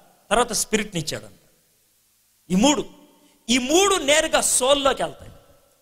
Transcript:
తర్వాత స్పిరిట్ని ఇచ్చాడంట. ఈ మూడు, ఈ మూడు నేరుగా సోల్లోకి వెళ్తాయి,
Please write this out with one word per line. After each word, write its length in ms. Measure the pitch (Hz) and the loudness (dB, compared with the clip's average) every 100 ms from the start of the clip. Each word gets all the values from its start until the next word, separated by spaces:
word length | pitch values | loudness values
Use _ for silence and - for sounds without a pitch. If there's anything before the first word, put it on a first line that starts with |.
| _ _ - | _ _ -2
తర్వాత 220 | - - | 0 0
స్పిరిట్ని 500 | - - - 214 170 | -4 -4 -4 -4 -8
ఇచ్చాడంట. 380 | - 120 104 95 _ _ _ _ _ _ _ _ _ _ - | -8 -10 -12 -20 _ _ _ _ _ _ _ _ _ _ -2
ఈ 40 | 180 | 2
మూడు, 300 | 262 269 - - - _ _ _ - | 4 2 -4 -14 -20 _ _ _ -2
ఈ 80 | 247 | -2
మూడు 380 | 247 330 403 381 | 2 2 4 2
నేరుగా 460 | 269 302 320 294 | 2 2 2 0
సోల్లోకి 600 | - - 254 285 269 247 | 0 0 2 2 0 -2
వెళ్తాయి, 280 | 165 131 - - _ _ _ _ | -4 -10 -20 -20 _ _ _ _